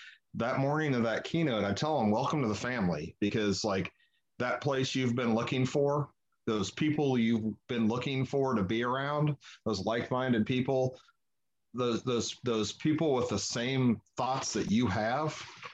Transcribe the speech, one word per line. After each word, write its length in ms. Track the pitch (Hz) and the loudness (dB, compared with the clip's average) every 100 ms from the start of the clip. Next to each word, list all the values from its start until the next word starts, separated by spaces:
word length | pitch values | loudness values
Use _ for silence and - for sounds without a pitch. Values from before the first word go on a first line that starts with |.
| - - _ | -20 -20 _
that 240 | - 117 131 | -4 -2 0
morning 380 | 135 151 156 127 | 0 0 0 2
of 80 | |
that 180 | 113 104 | 2 0
keynote, 400 | - 170 160 113 | -2 0 2 2
I 100 | 101 | 0
tell 280 | 101 151 156 | 0 0 2
'em, 100 | 110 | 2
"Welcome 320 | 107 135 156 | 2 2 0
to 60 | 120 | 0
the 60 | 104 | -2
family," 580 | 123 123 92 78 82 - | -4 -2 0 -2 -4 -4
because, 420 | 104 113 104 95 | -2 2 0 0
like, 300 | 110 95 87 - _ _ _ - | 0 -2 -4 -10 _ _ _ -6
that 200 | 123 117 | -4 -2
place 320 | 143 135 131 | -2 0 0
you've 220 | 135 127 | 0 0
been 180 | 117 120 | 0 2
looking 320 | 113 117 131 | 2 0 0
for, 460 | 131 147 143 143 139 _ _ _ - | 0 2 2 2 -2 _ _ _ -2
those 240 | 110 98 | 0 -2
people 440 | - 151 151 143 127 | 0 0 2 2 2
you've 380 | 113 117 110 101 - | 4 2 0 -6 -4
been 180 | 120 110 | 0 0
looking 380 | 120 143 135 | 0 -2 -2
for 300 | 135 139 135 | -2 0 2
to 100 | 117 | 2
be 180 | 95 110 | 0 0
around, 540 | 123 131 139 147 151 143 - - | 0 -2 -2 0 0 -2 -8 -8
those 220 | - 101 92 | -4 -2 0
like-minded 580 | 117 - 127 131 120 | -2 0 0 2 2
people, 540 | 107 127 127 131 131 131 - _ _ _ _ _ _ | 2 0 0 0 0 -4 -14 _ _ _ _ _ _
those, 300 | 117 123 110 | -2 0 0
those, 340 | 127 120 104 - | 0 -2 -2 -6
those 300 | 123 113 104 | -2 0 -2
people 420 | - 156 151 160 | -2 0 2 2
with 140 | 131 - | 2 0
the 100 | 101 | -2
same 640 | - 123 120 131 127 104 - - | -4 -4 -2 2 2 2 -2 -6
thoughts 360 | 127 135 - | -2 -2 -4
that 200 | 107 92 | -2 0
you 160 | 107 123 | 2 2
have, 520 | 95 110 131 156 - - - - | 0 0 0 -2 -4 -12 -16 -18